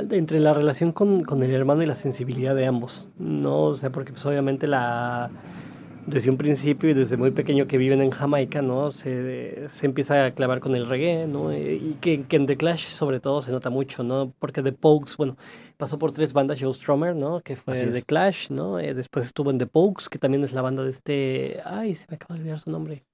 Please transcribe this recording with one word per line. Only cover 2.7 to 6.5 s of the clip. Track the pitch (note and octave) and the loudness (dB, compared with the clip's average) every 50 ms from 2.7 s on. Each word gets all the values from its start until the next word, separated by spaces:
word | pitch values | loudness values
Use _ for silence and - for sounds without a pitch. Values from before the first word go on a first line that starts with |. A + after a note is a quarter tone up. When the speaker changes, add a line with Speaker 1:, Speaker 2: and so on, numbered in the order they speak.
| B2+ A#2+ A#2 A#2+ - - - - - | 0 0 -2 -6 -10 -14 -18 -18 -14
Speaker 1:
¿no? | - F3 D#3+ D3+ D3 C#3+ C#3 C#3 D3+ D#3 | -10 -6 -4 -2 -2 0 0 2 2 2
O | D3+ D3 | 2 0
sea, | C3 C#3 C3 | -2 -4 -4
porque, | C3 C#3 C3 C3+ | -4 -6 -8 -10
pues, | C3 - - | -10 -6 -4
obviamente | D3 C#3+ C#3+ C#3 C3+ C3+ C3+ D3+ | -2 0 0 0 0 0 0 0
la, | D3 C#3+ C3 A#2+ A#2+ A#2+ A#2+ A#2+ A#2+ B2 A#2+ A#2+ - - - - - - - - - - - - - - - - | 0 0 0 0 0 -2 -2 -2 -4 -4 -4 -6 -8 -10 -14 -16 -16 -16 -16 -16 -16 -18 -18 -20 -20 -18 -14 -8
desde | - C#3+ C3+ A2 C3 | -4 -2 0 2 2
un | C3 | 2
principio | C3 D3 D3 | 2 2 2